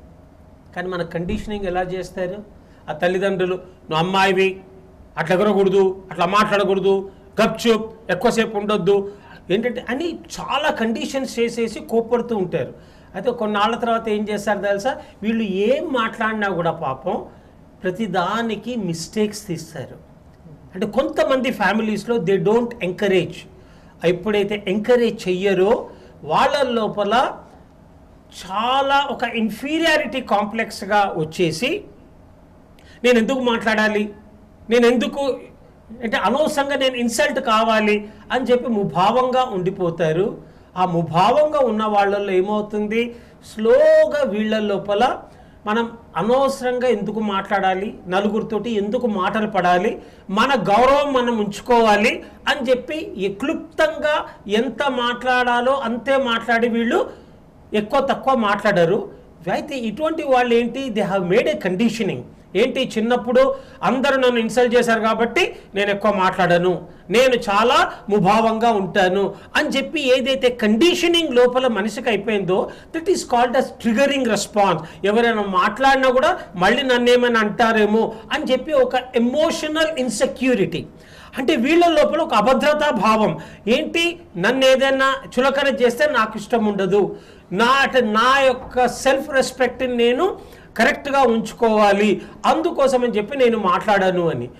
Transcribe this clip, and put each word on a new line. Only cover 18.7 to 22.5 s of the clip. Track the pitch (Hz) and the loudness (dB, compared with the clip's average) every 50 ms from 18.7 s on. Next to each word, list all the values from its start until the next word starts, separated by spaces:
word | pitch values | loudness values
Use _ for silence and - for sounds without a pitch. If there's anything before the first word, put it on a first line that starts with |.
| 254 | -6
మిస్టేక్స్ | 226 190 170 165 - - - - 220 214 208 208 - - - | -6 -4 -6 -6 -6 -10 -8 -4 -2 -2 -2 -4 -10 -10 -10
తీస్తారు. | 165 - - - - 143 117 - 131 - - - - - - - - - - - - - - - - | -10 -10 -10 -16 -14 -16 -14 -14 -16 -20 -20 -20 -20 -20 -20 -20 -20 -20 -20 -20 -20 -20 -20 -16 -10
అంటే | 185 220 208 | -8 -8 -4
కొంతమంది | - 247 294 330 - 339 311 - 262 262 226 - | -2 -2 -2 -2 0 0 0 2 2 0 0 -2
ఫ్యామిలీస్‌లో | - - 202 185 208 220 220 214 208 190 - 233 240 208 | -4 -2 -2 0 0 0 -2 -2 -4 -4 -4 -2 -4 -2
they | 170 185 196 185 165 | 0 0 0 2 2
don't | 202 | 2